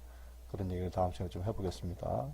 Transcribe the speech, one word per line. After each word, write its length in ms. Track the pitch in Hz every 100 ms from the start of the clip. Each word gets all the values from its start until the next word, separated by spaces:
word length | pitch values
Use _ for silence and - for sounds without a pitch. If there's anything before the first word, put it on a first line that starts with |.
| - - - - -
그런 180 | 98 95
얘기를 200 | 90 90
다음 200 | 92 92
시간에 180 | - 90
좀 140 | 82
해보겠습니다. 840 | 101 107 92 - 90 90 - 113 135